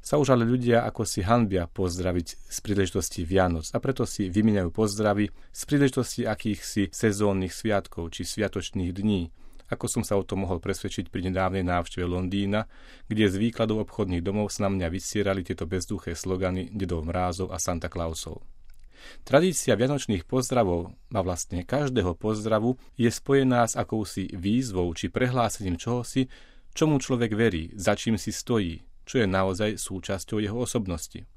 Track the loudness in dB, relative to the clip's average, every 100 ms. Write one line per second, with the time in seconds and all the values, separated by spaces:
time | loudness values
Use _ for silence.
0 | 0 2 4 4 4 2 4 4 2 -4
1 | -4 -2 2 4 4 0 -2 -2 -2 0
2 | 0 0 -4 -10 -10 -8 -2 2 2 0
3 | -2 -4 2 4 4 2 -2 -4 -2 -2
4 | -4 -2 0 4 4 4 2 0 0 2
5 | 2 2 0 -2 -16 -12 0 4 4 4
6 | -2 -2 -2 0 -2 -2 -2 0 0 2
7 | 0 4 2 2 -2 -4 0 0 -2 -8
8 | -8 -6 -8 -2 -2 -2 -6 -4 -4 0
9 | 0 2 -2 -10 -18 -18 -8 -6 -2 -4
10 | 2 0 2 -2 -2 -2 -2 -4 -4 -6
11 | -6 -4 -2 0 0 0 0 0 -2 -4
12 | -2 -2 0 0 0 0 -2 -10 -20 -18
13 | -4 2 2 4 0 0 0 0 -2 -4
14 | -2 0 0 0 -2 0 0 0 -2 -4
15 | -4 0 0 0 -2 -6 -2 -4 -4 -6
16 | -6 -6 -2 0 0 -2 -4 -4 -2 -2
17 | -2 0 0 -2 -4 -4 -2 -2 -4 -4
18 | -4 -6 -8 -10 -12 -16 -16 -18 -18 -20
19 | -20 -18 2 4 4 2 2 4 4 0
20 | 0 -2 0 -2 2 2 4 2 -2 -12
21 | -4 -2 0 -2 -4 -6 -2 -2 0 2
22 | 0 0 -2 -2 2 2 2 0 -6 2
23 | 2 2 2 4 6 4 4 0 -2 -2
24 | -2 -4 -6 -2 0 2 2 0 0 0
25 | -4 0 0 2 0 0 -4 -2 -2 -2
26 | -2 0 -2 -4 -20 -20 -14 0 2 2
27 | 2 0 2 4 4 2 -4 0 2 2
28 | 2 0 0 -6 0 0 0 -4 -12 -20
29 | -4 2 4 4 2 2 -2 -2 -6 -8
30 | -6 -6 -2 -2 -2 -2 -2 -2 -2 -4
31 | -6 -14 -16